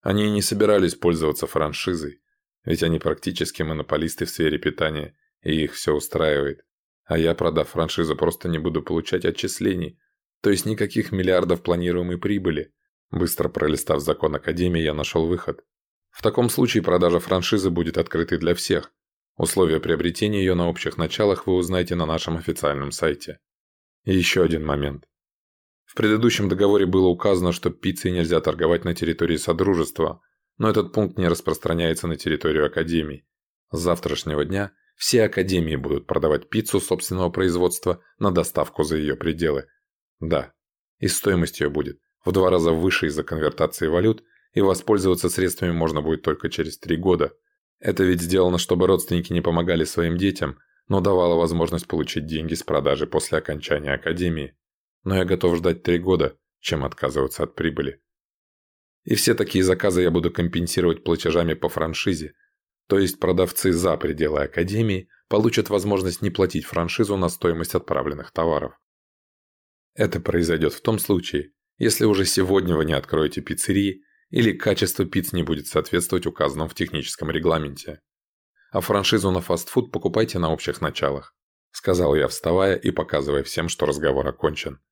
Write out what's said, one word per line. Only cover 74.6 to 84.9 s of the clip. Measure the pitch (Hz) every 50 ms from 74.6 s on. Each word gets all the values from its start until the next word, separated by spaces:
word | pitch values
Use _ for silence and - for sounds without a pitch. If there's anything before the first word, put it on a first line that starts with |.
| - 107 98 - - 90 - - 98
пиц | 87 - 98 87 - -
не | 90 82
будет | 73 82 76 71
соответствовать | - - 78 78 - - 92 87 - - 92 87
указанным | 82 - - 78 73 69 76 78 82
в | -
техническом | - 85 80 - 78 67 - - - - 78
регламенте. | 82 85 82 87 82 80 78 71 69 67 - - 78 - _ _ _ _ _ _ _ _ _ _ _ _ _ _ -
А | 98
франшизу | 90 - 107 101 95 - - 110 90 98
на | 92 90
фастфуд | 87 - 90 85 - - - - - - -
покупайте | 104 - 98 87 110 113 113 - 92
на | 85 80 80
общих | 78 - - 71 -
началах, | - 76 71 - - 69 69 69 - - _ _ _ _ _ _ _ _
сказал | _ - - - 92 87 87 76 71
я, | 78 69
вставая | 64 - - - - 85 92 95 98 92
и | - - -
показывая | - - - - - 76 69 71 71 71 69
всем, | - - - 80 82
что | - - -
разговор | 73 71 73 76 73 67 67 67
окончен. | 69 65 _ - 78 76 - - 78 69 67 _ _